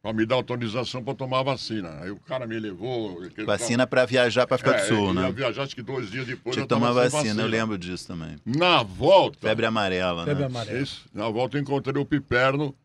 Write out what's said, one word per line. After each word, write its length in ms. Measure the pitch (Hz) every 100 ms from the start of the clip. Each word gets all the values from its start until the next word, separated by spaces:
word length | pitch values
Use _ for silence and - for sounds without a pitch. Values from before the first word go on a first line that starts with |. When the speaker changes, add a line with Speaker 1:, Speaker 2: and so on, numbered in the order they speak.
Speaker 1:
pra 100 | 104
me 120 | 110 110
dar 80 |
autorização 680 | 127 120 123 117 113 113 127
pra 100 | 113
tomar 280 | 120 131 127
a 20 |
vacina. 560 | 131 127 - 110 87 76
Aí 80 | 90
o 60 | 98
cara 280 | - 131 117
me 100 | 113
levou, 600 | 107 87 120 120 107 87
aquele 220 | 87 - 107
Speaker 2:
Vacina 400 | 101 120 120 127
pra 180 | 127
viajar 440 | 123 127 120 113 123
pra 80 | 135
África 160 | 131
do 60 | 120
Speaker 1:
É, 60 | 101
Speaker 2:
Sul, 200 | 110 98
Speaker 1:
eu 40 |
Speaker 2:
né? 80 | 92 92
Speaker 1:
ia 40 |
viajar, 300 | 101 131 110
acho 140 | 139 -
que 80 |
dois 260 | 110 131 104
dias 160 | 120 123
depois 300 | 123 117 123
Speaker 2:
Tinha 80 |
Speaker 1:
eu 40 | 131
Speaker 2:
que 20 |
Speaker 1:
tava 140 | 117 120
Speaker 2:
tomar 140 | 123
Speaker 1:
sem 60 | 123
Speaker 2:
vacina, 220 | 151 113
eu 20 | 107
Speaker 1:
vacina. 120 | 113
Speaker 2:
lembro 300 | 113 113 101
disso 300 | 87 90 -
também. 280 | 87 80 76
Speaker 1:
Na 380 | - 139 180 160
volta 560 | 104 92 131 - 123 - 113
Speaker 2:
Febre 160 | 110 113
amarela, 580 | 110 98 92 92 85 85
Speaker 3:
Febre 140 | 143
Speaker 2:
né? 60 | 139
Speaker 3:
amarela. 320 | 123 107 117
Speaker 1:
Isso, 240 | 135 - -
na 160 | 98 110
volta 260 | 107 127 147
eu 40 |
encontrei 400 | 139 139 - 139
o 40 | 139
Piperno 680 | 143 - 123 131 139 147 -